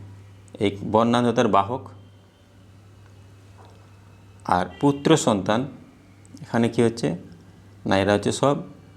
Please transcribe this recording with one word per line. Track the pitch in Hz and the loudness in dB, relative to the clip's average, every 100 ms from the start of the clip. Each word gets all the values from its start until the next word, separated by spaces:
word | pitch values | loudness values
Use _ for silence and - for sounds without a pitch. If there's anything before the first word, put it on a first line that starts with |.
| - - - - - - | -18 -20 -20 -20 -18 -2
এই | 101 101 110 | -2 -2 0
বর্ণান্ধতার | 104 117 120 120 113 113 | 2 4 2 2 2 2
বাহক। | 98 98 127 - - - - - _ - - - - - - - - - - - - - - - - - - - - - | 2 2 -4 -10 -20 -20 -20 -20 _ -20 -20 -20 -20 -20 -20 -20 -20 -20 -20 -20 -20 -20 -20 -20 -20 -20 -20 -20 -12 -2
আর | 90 90 - | -2 -2 -2
পুত্র | 143 143 156 151 | 0 0 2 2
সন্তান | - 101 95 110 143 - - - - - - - | 2 0 0 -2 -2 -10 -20 -20 -20 -20 -20 -20
এখানে | - 117 117 | -6 0 0
কি | 120 | 2
হচ্ছে? | 117 113 147 175 - - - - - - 95 | 0 0 -6 -6 -12 -20 -20 -20 -20 -10 -2
না, | 95 | 0
এরা | 98 | 2
হচ্ছে | 104 120 | 2 0
সব | 113 135 147 - - - | 0 0 0 -6 -18 -20